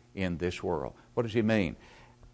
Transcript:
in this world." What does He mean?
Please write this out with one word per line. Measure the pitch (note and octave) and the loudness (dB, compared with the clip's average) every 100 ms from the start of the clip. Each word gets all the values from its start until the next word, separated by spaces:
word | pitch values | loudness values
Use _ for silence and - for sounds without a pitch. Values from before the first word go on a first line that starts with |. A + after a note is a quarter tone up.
| - | -12
in | F#2+ F#2 E2 | -4 -2 0
this | F2+ - | -2 -2
world." | F#2 D#2 C2 - - | -2 -2 -4 -10 -8
What | - | -4
does | A#2 | 0
He | A2+ | 2
mean? | G#2+ A2 E2 - - - - - - | 4 4 2 -4 -16 -20 -20 -20 -20